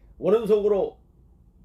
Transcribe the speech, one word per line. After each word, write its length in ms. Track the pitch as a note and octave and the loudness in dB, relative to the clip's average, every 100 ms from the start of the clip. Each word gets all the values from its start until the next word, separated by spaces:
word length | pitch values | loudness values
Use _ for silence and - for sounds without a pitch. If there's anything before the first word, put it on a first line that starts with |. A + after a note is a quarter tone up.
| - - | -20 -6
원은석으로 800 | D#3 A3 G#3 G#3 G#3 G3 D#3+ - _ _ _ _ _ _ | 0 0 2 0 0 -2 -4 -8 _ _ _ _ _ _